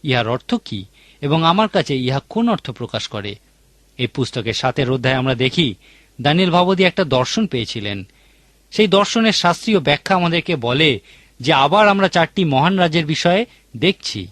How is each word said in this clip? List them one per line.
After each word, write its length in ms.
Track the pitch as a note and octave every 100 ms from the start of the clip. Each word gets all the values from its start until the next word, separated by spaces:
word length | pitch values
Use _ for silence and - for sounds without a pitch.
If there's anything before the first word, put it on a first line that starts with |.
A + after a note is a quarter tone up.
ইহার 240 | D#3 B2+ A2+
অর্থ 280 | B2 - A#3+ -
কি? 200 | G#2+ F#2+ _ - _
এবং 220 | D3 D#3+
আমার 240 | E3 F#3 G#3+
কাছে 300 | G3 D#3 C3+
ইহা 240 | B2+ C3+ -
কোন 200 | G#3+ A#3
অর্থ 220 | G3+ -
প্রকাশ 360 | A#2 A#2 A2 -
করে?" 280 | G#2+ G2+ G2 _ _ _ _ _ -
এই 100 | B2
পুস্তকের 460 | - B2 B2+ A2+
সাতের 380 | A2 C3 B2 B2
অধ্যায়ে 260 | C3 B2+ C3
আমরা 180 | C3 A#2+
দেখি, 400 | B2+ - D3 F#2+ _ _ _ -
দানিয়েল 300 | C3 D#3+ F#3
ভাবাদী 320 | E3+ F3+ F#3
একটা 200 | F#3 -
দর্শন 440 | E3+ C3 B2+ - A3
পেয়েছিলেন। 560 | B2+ A2 A#2 G#2 G2+ F#2+ _ _ _ _ _ _
সেই 160 | - G#3+
দর্শনের 460 | G3 G3+ A#3 A3
শাস্ত্রীয় 460 | F3 F3 E3+ - G#3
ব্যাখ্যা 360 | D3 C#3+ - F#3+
আমাদেরকে 400 | F3 F3 - D#3+
বলে 440 | A#2+ C3 D#3 A2 - - _ _
যে 140 | B2
আবার 340 | D3 C#3+ G3 G#3
আমরা 200 | G3 F#3+
চারটি 360 | F3 D#3+ -
মহান 360 | E3+ C3 D#3+ F#3+
রাজ্যের 260 | F3 E3 D3+
বিষয়ে 400 | D#3 F3 F#3 A#3+ _ _ A#2
দেখছি। 500 | D3+ G3 - G#2+ F2+